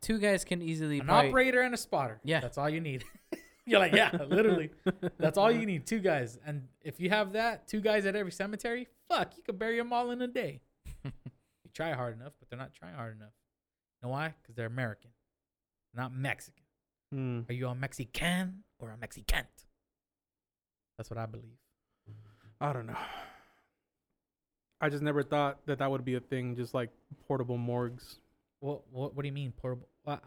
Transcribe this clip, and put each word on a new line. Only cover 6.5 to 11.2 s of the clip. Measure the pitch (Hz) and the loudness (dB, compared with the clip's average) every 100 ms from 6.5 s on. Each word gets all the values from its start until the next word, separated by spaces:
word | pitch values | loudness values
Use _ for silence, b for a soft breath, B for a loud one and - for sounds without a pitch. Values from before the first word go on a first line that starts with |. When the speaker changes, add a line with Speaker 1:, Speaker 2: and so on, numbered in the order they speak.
| 147 131 _ | -8 -10 _
Speaker 2:
if | 156 - | -14 -4
you | 175 | 0
have | 214 202 | 2 2
that, | 208 233 208 - | 0 0 -2 -4
two | 214 | 0
guys | 214 214 196 | 2 4 2
at | |
every | 202 196 | 0 -2
cemetery, | - 196 208 233 240 247 _ - | -4 -6 -4 -4 -4 -6 _ 0
fuck, | 330 175 - | 0 0 -4
you | |
could | - 190 | -8 -4
bury | 220 233 | -2 -2
'em | 240 | 0
all | 240 240 | 0 0
in | 247 | -2
a | 247 | -4
day. | 254 175 139 _ _ - - | -4 -6 -6 _ _ -16 -12
Speaker 1:
<laughs> | |
Speaker 2:
You | 139 - | -12 -12